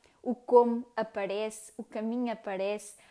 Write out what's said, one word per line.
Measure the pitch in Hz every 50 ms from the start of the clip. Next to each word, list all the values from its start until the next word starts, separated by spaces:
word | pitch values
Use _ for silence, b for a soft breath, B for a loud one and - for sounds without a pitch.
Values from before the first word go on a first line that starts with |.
| b b b b
o | b 254 226
como | 240 - - 240 240 240 240 233 233 247 - -
aparece, | 226 220 220 - 214 196 196 196 208 214 220 214 - - - - -
o | 226
caminho | - - 214 214 220 233 247 247 240 220
aparece. | - - 202 190 190 190 202 208 208 - - - B B B